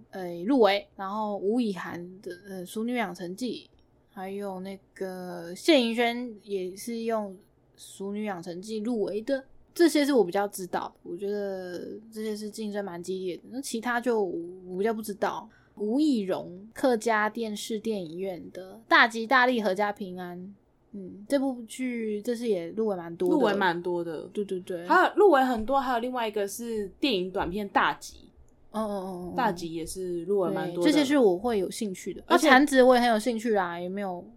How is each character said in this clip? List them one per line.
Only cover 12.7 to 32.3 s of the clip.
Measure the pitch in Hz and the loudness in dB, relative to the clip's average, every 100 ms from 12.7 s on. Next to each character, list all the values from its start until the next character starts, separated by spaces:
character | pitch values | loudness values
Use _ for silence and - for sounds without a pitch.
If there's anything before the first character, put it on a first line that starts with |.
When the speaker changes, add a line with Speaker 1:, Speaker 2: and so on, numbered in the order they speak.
Speaker 1:
争 | 208 | -6
蛮 | 202 175 | -6 -8
激 | 175 190 | -6 -6
烈 | 185 165 | -6 -8
的。 | - | -10
那 | 233 | -10
其 | 277 226 | -6 -4
他 | 233 240 | -2 0
就 | 247 220 | 2 2
我 | 190 170 170 185 180 185 | 0 -2 -8 -12 -8 -2
比 | |
较 | 214 | 0
不 | 226 | -2
知 | 214 | -6
道。 | 196 196 165 208 - _ | -4 -4 -4 -10 -20 _
吴 | - 208 247 | -6 -2 2
亦 | 311 240 | 4 2
荣， | 190 175 165 180 214 | 0 -2 -4 -14 -16
客 | - 269 233 | -2 2 2
家 | 233 214 214 | 2 2 0
电 | 214 226 208 | -2 -6 -6
视 | - 220 | -6 -4
电 | 220 208 | -4 -4
影 | 165 170 | -6 -6
院 | 190 175 180 | -6 -8 -12
的 | - 190 208 - | -14 -16 -18 4
《大 | 330 240 | 6 6
吉 | 226 226 | 2 2
大 | 262 | 4
利， | 247 247 | 4 2
阖 | 208 | 0
家 | 190 208 | 2 0
平 | 202 196 180 | -2 -10 -10
安》。 | 180 175 185 202 _ _ _ 208 | -10 -12 -14 -18 _ _ _ -14
嗯， | 180 185 208 | -14 -14 -2
这 | 269 | 0
部 | 269 247 226 | 0 -4 -10
剧 | - 254 240 220 208 | -6 -4 -4 -4 -4
这 | 208 233 | -4 -2
次 | 240 | 0
也 | 190 165 | -2 -2
入 | 185 220 | -2 -2
围 | 185 | -2
蛮 | 170 170 | -6 -2
多 | 180 | 2
的。 | |
Speaker 2:
入 | 311 | 6
围 | 226 | 4
蛮 | 202 190 170 | 4 2 2
多 | 175 175 | -2 -2
的。 | 170 156 - | -4 -6 -8
Speaker 1:
对， | 208 | -6
对， | 196 190 | -4 -6
对。 | 180 180 180 | -6 -8 2
Speaker 2:
还 | 349 | 4
有 | 330 - | 4 6
入 | 403 | 8
围 | 277 | 8
很 | 254 247 - | 6 2 0
多， | 277 | 0
还 | 254 | 2
有 | 240 | 0
另 | 247 | -2
外 | 254 226 | -2 -4
一 | |
个 | 214 196 | -2 -4
是 | 196 233 220 196 - | -4 -6 -4 -6 -2
电 | 294 | 0
影 | 196 185 | 2 0
短 | 190 160 | -2 -2
片 | 196 202 | -4 0
《大 | 269 175 | 2 2
吉》。 | - - - - _ - _ - | 0 -10 -18 -20 _ -20 _ -10
Speaker 1:
嗯， | 220 | -6
嗯， | 214 | -4
嗯， | 202 | -6
嗯， | 185 180 180 | -6 -8 -6
嗯。 | |
Speaker 2:
大 | - 233 | 0 0
吉 | 175 165 | 0 -6
也 | 160 | -6
是 | 160 190 180 175 | -8 -6 -6 -4
入 | 170 202 | 0 2
围 | 180 | 2
蛮 | 190 160 | 0 -2
多 | 175 | 2
的。 | 233 | 4
Speaker 1:
对， | |
这 | 302 | 4
些 | |
是 | 269 294 | 4 6
我 | 226 175 | 6 4
会 | 240 214 | 0 0
有 | 180 | -2
兴 | - 214 | -4 -6
趣 | 185 - | -6 -10
的。 | - | -10
Speaker 2:
而 | - | 2